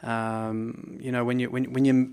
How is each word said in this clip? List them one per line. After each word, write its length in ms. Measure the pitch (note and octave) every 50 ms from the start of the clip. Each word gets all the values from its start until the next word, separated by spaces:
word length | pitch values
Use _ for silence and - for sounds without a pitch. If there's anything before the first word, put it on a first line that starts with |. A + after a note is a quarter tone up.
Um, 960 | - A#2 A#2 A2+ A2+ A2+ A2 A2 A2 A2 A2 A2 A2+ A#2 - - - - - -
you 100 | - B2+
know, 140 | B2+ B2 A#2+
when 160 | A#2+ B2 B2+
you, 100 | B2 -
when, 220 | B2 B2+ C3 A#2+
when 120 | B2+ C3 C#3
you're 220 | C3+ C3 B2+ B2+ B2+